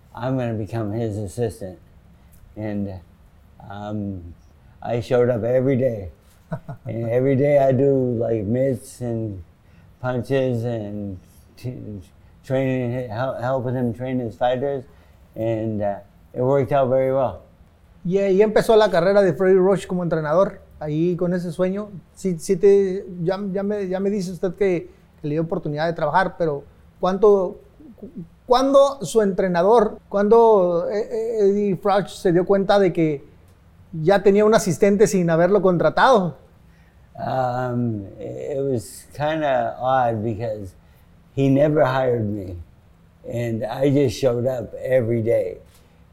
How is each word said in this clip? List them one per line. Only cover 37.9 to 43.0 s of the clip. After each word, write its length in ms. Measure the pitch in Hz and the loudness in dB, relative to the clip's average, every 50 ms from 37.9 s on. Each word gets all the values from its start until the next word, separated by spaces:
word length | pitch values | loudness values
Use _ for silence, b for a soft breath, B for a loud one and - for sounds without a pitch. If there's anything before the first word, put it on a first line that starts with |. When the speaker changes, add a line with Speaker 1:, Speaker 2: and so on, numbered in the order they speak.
| 110 104 98 - - - | -4 -6 -8 -12 -14 -14
Speaker 1:
it 400 | 120 117 120 131 131 131 139 135 | -12 -12 -10 -10 -8 -6 -6 -4
was 480 | 139 139 131 113 - - - - - - - | -2 -2 -4 -4 -6 -10 -16 -20 -20 -18 -8
kinda 600 | - 147 151 160 156 151 139 131 120 117 113 - - | -6 -4 -4 -2 -2 -2 0 0 0 -2 -2 -6 -4
odd 440 | 123 131 131 131 123 117 117 107 107 | -2 0 0 2 2 0 -2 -2 -4
because 520 | 117 107 104 120 113 107 107 98 92 - b b b b b b b b b _ _ _ | -6 -6 -6 -6 -8 -8 -10 -12 -16 -18 b b b b b b b b b _ _ _
he 140 | 135 135 135 | 0 2 2
never 340 | 135 135 151 156 147 156 135 | 4 4 4 2 2 2 2
hired 400 | 127 131 135 131 127 120 117 107 | 2 0 0 0 0 0 -2 -2
me, 340 | 101 107 101 92 92 87 85 - - - _ _ _ _ _ | -4 -6 -6 -8 -10 -14 -14 -16 -20 -20 _ _ _ _ _